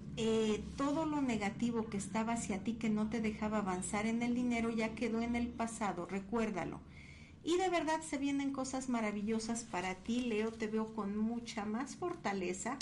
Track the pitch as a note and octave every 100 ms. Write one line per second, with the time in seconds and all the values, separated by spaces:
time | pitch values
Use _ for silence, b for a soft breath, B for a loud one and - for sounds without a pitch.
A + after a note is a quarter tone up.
0 | - - A3 A3 A3 G#3 - - C#4 D4
1 | D#4 D4 C4 G#3+ G3+ - A#3 A3+ A3 G3
2 | - A3 A3+ A#3 - G3 - A3+ A3+ G#3+
3 | G#3+ A#3 A3 - G#3+ G#3+ F#3+ F3+ - G#3
4 | A3 A#3 A#3+ A#3+ B3 A#3 A3+ A3+ A3 -
5 | A#3+ A3+ A#3 A#3+ A#3 - A3+ - G#3 F3
6 | E3+ F#3+ G3 A#3 G#3+ F3+ D3+ - - B
7 | B B B B - F4+ F#4 F4 D4+ D#4+
8 | - C#4 C#4 C#4 C#4 C4+ C4 C4 B3+ A#3+
9 | G#3+ G#3 G#3 A3 A3 A3+ - F3+ F#3 F#3
10 | - B3 B3 G#3+ A3 A3+ G#3+ A3 A3 -
11 | G3+ G#3 A3 A#3 - - G#3 A3 C#4+ -
12 | F4+ F4 G#3 G3 F3+ - A3 C4+